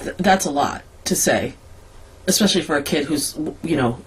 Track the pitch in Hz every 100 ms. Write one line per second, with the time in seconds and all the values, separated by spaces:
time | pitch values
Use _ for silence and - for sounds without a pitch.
0 | - - 190 190 156 143 - - - -
1 | - 185 151 113 123 - - - - -
2 | - - - - 202 185 156 147 - 156
3 | 139 147 - - 156 - 165 147 123 120